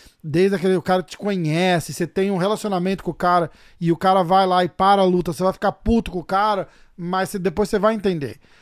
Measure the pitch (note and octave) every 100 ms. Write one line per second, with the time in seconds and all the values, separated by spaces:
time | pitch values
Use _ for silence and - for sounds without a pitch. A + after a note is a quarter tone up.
0 | - _ D#3+ D#3 G3 G3 F#3+ F#3 - F#3
1 | - - G3+ G3 D#3 D#3 F#3 F3 - C#3+
2 | E3+ - G3 F#3+ F#3+ G#3+ G#3+ F#3 F#3 F#3+
3 | - D3+ F3+ F3+ D#3+ - - - E3+ E3
4 | F#3+ F#3+ E3+ F#3+ F#3+ F3+ F3 - F#3+ G3+
5 | F#3 F3+ F3 - F#3 F3+ G3+ - G#3+ A3+
6 | - F3 - F#3+ G#3+ G3+ D#3 - - -
7 | F3 F#3 F#3+ G3+ F#3 D#3 G#3 G#3 G#3 A3
8 | G3 E3+ C3 - _ _